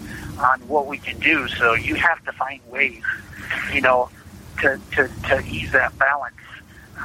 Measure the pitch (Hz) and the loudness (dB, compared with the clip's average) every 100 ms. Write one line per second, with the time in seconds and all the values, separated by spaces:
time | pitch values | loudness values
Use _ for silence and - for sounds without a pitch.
0 | - - - - 131 131 123 147 143 139 | -10 -10 -10 0 2 2 2 0 0 -6
1 | - 120 143 156 123 - 120 117 117 147 | -8 0 2 2 0 2 4 4 0 2
2 | 151 165 - - 131 139 120 127 139 117 | 2 2 -4 -6 -6 -6 -10 -2 -2 -2
3 | - - - - - - - 143 131 127 | -6 -6 -8 -14 -8 -6 -4 2 4 4
4 | 123 - - - - - - 131 - - | 2 -6 -20 -18 -14 0 0 0 -4 0
5 | 131 - - 135 - - - 131 123 - | 0 0 0 0 0 -6 0 2 2 2
6 | 135 143 123 - - - - - - - | 0 0 -4 -12 -20 -20 -20 -20 -18 0